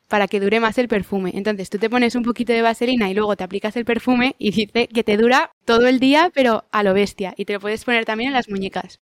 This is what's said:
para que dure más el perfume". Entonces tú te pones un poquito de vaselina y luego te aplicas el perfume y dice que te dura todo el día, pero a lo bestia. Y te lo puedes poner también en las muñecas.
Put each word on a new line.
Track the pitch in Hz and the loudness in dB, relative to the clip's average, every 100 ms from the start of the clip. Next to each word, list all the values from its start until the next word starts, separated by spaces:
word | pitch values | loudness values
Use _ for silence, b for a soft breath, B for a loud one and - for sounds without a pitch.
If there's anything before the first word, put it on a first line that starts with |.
| _ | _
para | 214 196 | -2 0
que | 208 | -2
dure | 196 226 | 0 2
más | 226 214 | 2 0
el | 247 | 0
perfume". | 208 185 196 180 | -2 -2 -4 -4
Entonces | 190 208 202 180 | -4 -4 -4 -6
tú | 202 | -4
te | 220 | -2
pones | 247 240 240 | 0 0 0
un | |
poquito | 233 233 233 | -4 -2 -2
de | 233 | 2
vaselina | 226 226 240 247 196 | 0 0 0 0 0
y | |
luego | 190 208 202 | 0 -2 -4
te | 185 | -6
aplicas | 196 214 240 | -6 -6 -4
el | 233 | -2
perfume | 226 - 247 254 - | -2 0 0 0 -2
y | 214 | -2
dice | 180 208 233 - | -2 -2 -2 -2
que | 226 220 | -2 0
te | 208 | 2
dura | 233 262 330 _ | 4 2 0 _
todo | - 233 247 | 0 4 4
el | 254 | 4
día, | 262 294 349 - | 4 4 4 2
pero | 247 220 - | 2 0 -2
a | 214 | 0
lo | 202 | 2
bestia. | 190 196 - 185 - | 2 0 -4 -8 -8
Y | 202 | -8
te | |
lo | 202 | -6
puedes | 208 220 - | -6 -6 -2
poner | 233 | -2
también | 226 220 254 | -2 -4 -2
en | |
las | 262 226 | -2 -4
muñecas. | 196 190 185 185 - | -6 -6 -8 -10 -18